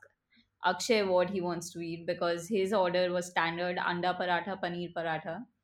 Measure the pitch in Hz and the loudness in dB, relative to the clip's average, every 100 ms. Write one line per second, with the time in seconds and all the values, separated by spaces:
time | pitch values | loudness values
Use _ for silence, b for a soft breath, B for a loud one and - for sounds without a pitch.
0 | - _ _ _ _ _ 180 185 - 220 | -20 _ _ _ _ _ 0 0 2 2
1 | 196 180 180 196 175 165 165 170 170 165 | 4 4 4 0 -2 -4 -6 -8 -8 -6
2 | 175 175 175 170 170 214 190 208 180 180 | -4 0 0 0 0 0 2 2 4 2
3 | 180 180 175 175 165 170 180 180 - 175 | 2 0 0 0 0 0 -2 0 -2 0
4 | 180 180 180 170 170 190 175 175 170 175 | 0 0 0 0 0 -4 -4 -4 -6 -4
5 | 165 160 165 170 247 _ | -4 -4 -4 -10 -12 _